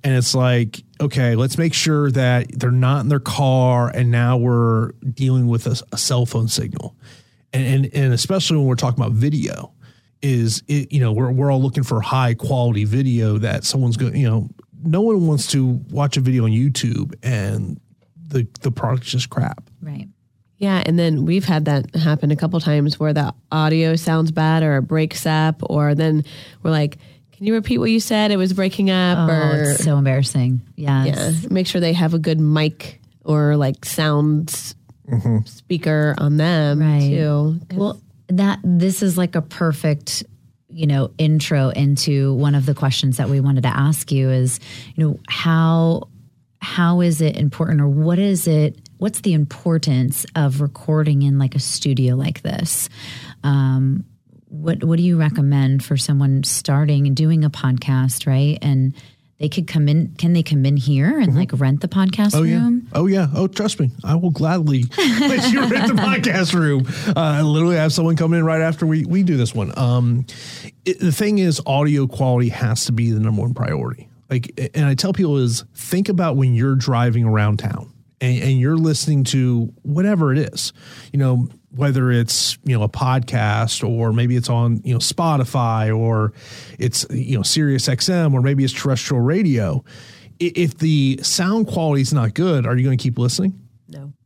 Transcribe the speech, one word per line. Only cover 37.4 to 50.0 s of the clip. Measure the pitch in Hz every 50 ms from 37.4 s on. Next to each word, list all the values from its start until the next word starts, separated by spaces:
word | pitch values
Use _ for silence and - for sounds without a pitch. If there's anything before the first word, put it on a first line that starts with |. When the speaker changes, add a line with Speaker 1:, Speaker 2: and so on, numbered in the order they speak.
| 147 156 160 170 - - 185
Speaker 2:
Well, | 185 196 214 - - - _ _ _ _ -
that, | 185 180 196 202 202 202
this | - 180 180 170 175 190 185 -
is, | 202 190 165 180
like, | 180 170 -
a | 170
perfect, | 151 - - - 175 165 147 151 - 156 147 147 - - - - - - - _ _ - _ _ _ _
you | - 165 160
know, | 147 143 139 131 - - -
intro | 156 156 156 156 143 - 170 139 135 131
into | - - 143 139 143 127 - 156 143 139 135 135 135
one | 127 143 143 143
of | 143 131
the | 147 139
questions | - 147 135 127 - - 135 123
that | - 131 104
we | 139 139
wanted | 135 139 139 131 123
to | 123 127
ask | 135 139 147 156 151 - -
you | 147 135 131 131
is, | 131 127 127 127 120 - - - - - - - -
you | 156 160
know, | 151 - - - -
how, | - - - 170 165 165 165 160 165 165 165 165 165 - - - - - - - _ _ _ _ _ _
how | - - - - 175 170 175 175
is | 175 175 160 147
it | 160 151 -
important, | - 151 143 - - 165 - 160 147
or | 143 143
what | 139 147 156 170 175 180
is | 202 202 190 170 -
it, | 170 156 151 147 151 - - _ - - -
what's | 185 214 - -
the | - 208 165
importance | 151 147 147 - - - 175 165 156 - 151 139 127